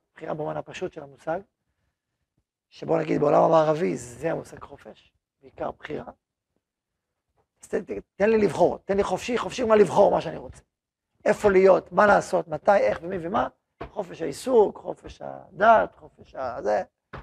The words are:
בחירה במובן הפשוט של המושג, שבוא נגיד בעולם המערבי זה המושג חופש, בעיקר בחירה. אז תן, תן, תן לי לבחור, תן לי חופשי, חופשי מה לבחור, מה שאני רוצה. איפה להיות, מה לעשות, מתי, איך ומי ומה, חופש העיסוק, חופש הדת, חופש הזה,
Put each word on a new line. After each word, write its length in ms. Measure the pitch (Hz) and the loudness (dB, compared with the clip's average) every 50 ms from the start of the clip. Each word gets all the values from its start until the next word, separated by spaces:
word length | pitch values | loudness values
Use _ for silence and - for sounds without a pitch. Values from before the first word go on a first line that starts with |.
| _ _ _ | _ _ _
בחירה 180 | - 156 165 170 | -14 -12 -10 -10
במובן 240 | 156 151 156 156 | -8 -8 -8 -8
הפשוט 360 | 151 143 156 147 - 185 170 - | -10 -10 -12 -12 -12 -12 -12 -12
של 100 | 160 147 | -14 -20
המושג, 360 | 143 139 _ _ 160 160 190 202 _ _ _ _ _ _ _ _ _ _ _ _ _ _ _ _ _ _ _ _ _ _ _ _ _ | -20 -20 _ _ -8 -8 -8 -10 _ _ _ _ _ _ _ _ _ _ _ _ _ _ _ _ _ _ _ _ _ _ _ _ _
שבוא 300 | _ - - - 160 165 | _ -10 -4 -2 -2 -2
נגיד 220 | 156 160 165 156 | -2 -2 -2 0
בעולם 220 | 147 147 156 170 175 | 2 2 4 4 4
המערבי 540 | 170 160 160 156 156 156 156 185 185 165 | 4 4 4 4 2 0 -2 -2 -4 -4
זה 340 | 135 120 120 120 120 143 165 | -6 -10 -14 -12 -8 -8 -6
המושג 320 | 160 151 - - 151 - - | -6 -8 -10 -14 -18 -20 -20
חופש, 500 | - 143 - - 107 - _ _ _ _ _ _ _ _ _ | -20 -20 -20 -20 -20 -20 _ _ _ _ _ _ _ _ _
בעיקר 300 | - 131 _ - 160 143 | -20 -20 _ -10 -10 -10
בחירה. 400 | - _ - - 151 135 - - - _ _ _ _ _ _ _ _ _ _ _ _ _ _ _ _ _ _ _ _ _ _ _ _ _ _ _ _ _ | -10 _ -12 -12 -12 -12 -12 -14 -20 _ _ _ _ _ _ _ _ _ _ _ _ _ _ _ _ _ _ _ _ _ _ _ _ _ _ _ _ _
אז 60 | - | -12
תן, 180 | - - 196 202 | -10 -8 -8 -8
תן, 140 | - 214 202 - _ _ | -8 -12 -14 -14 _ _
תן 140 | - 196 220 | -2 0 2
לי 80 | 226 | 2
לבחור, 400 | 214 208 185 139 - 175 143 131 | 2 2 0 2 2 2 2 2
תן 200 | - _ - 196 | -2 _ -4 -2
לי 60 | 196 196 | -2 -2
חופשי, 340 | - 185 175 - - 247 | -2 -4 -6 -6 -6 -6
חופשי 260 | - - 185 - - 254 | -6 -6 -8 -8 -4 0
מה 120 | 220 220 | 4 4
לבחור, 360 | 214 202 165 - 202 202 180 | 4 4 4 4 4 4 4
מה 100 | 180 165 | 2 0
שאני 160 | 147 160 151 | -4 -6 -10
רוצה. 240 | - 123 127 - - _ _ _ _ _ _ _ _ _ _ _ _ - | -14 -14 -18 -20 -20 _ _ _ _ _ _ _ _ _ _ _ _ -2
איפה 260 | 202 202 - - 208 | -2 0 2 2 4
להיות, 400 | 190 185 190 190 180 165 - - | 4 6 6 6 6 4 0 -2
מה 140 | 175 180 208 | 0 2 4
לעשות, 420 | 202 196 175 - - 190 175 165 | 4 4 2 2 0 -4 -4 -4
מתי, 300 | 165 151 147 - 214 202 | -4 -8 -2 2 2 4
איך 220 | 185 175 - - - | 4 2 0 -2 -4
ומי 160 | 160 175 196 180 | -6 -10 -8 -8
ומה, 260 | 160 170 208 247 254 254 - _ _ _ _ - - | -8 -6 -4 -4 -4 -4 -8 _ _ _ _ -20 -20
חופש 380 | - - 208 190 175 175 156 | -14 -12 -12 -12 -10 -10 -10
העיסוק, 560 | 165 - - - - 254 262 226 202 151 - | -8 -8 -8 -8 -4 2 4 4 4 4 0
חופש 440 | - - 180 165 - - 165 - - | -8 -14 -16 -14 -14 -16 -20 -18 -16
הדת, 760 | 143 139 135 135 - - - 156 202 226 226 208 180 175 - | -16 -16 -14 -16 -18 -16 -6 2 4 4 6 4 4 0 -6
חופש 400 | _ 156 143 _ _ 208 _ - | _ -20 -20 _ _ -20 _ -12
הזה, 480 | 151 131 120 120 135 175 202 208 196 180 - _ _ _ _ - - | -10 -10 -10 -8 -6 -4 -4 -4 -4 -4 -8 _ _ _ _ -20 -20